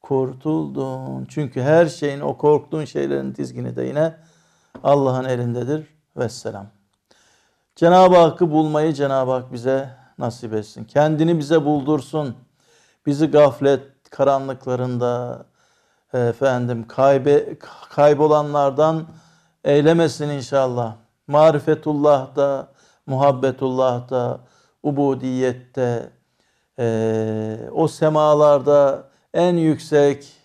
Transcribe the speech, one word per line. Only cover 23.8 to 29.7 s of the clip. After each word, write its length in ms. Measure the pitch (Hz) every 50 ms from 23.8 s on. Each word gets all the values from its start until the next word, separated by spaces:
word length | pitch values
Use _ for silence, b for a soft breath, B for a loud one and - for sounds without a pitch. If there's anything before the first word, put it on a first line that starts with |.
| 131 131 123 123 123 127 135 127 123 113 123 127 b b b b b b b b -
ubudiyette, 1300 | 147 143 139 143 139 135 127 131 131 127 127 131 127 127 127 - _ _ 135 127 120 120 113 - - _ _ _ _ _ _ _ _ _ _ _ _ _ -
e, 920 | 123 117 113 113 110 113 110 110 110 110 110 110 110 110 110 113 117 117
o 160 | - - 165 151
semalarda 1160 | - - 165 156 156 151 151 151 151 147 151 147 143 139 120 143 147 143 143 135 135 - - b b b b b -
en 240 | 165 170 180 175 170
yüksek 760 | 160 160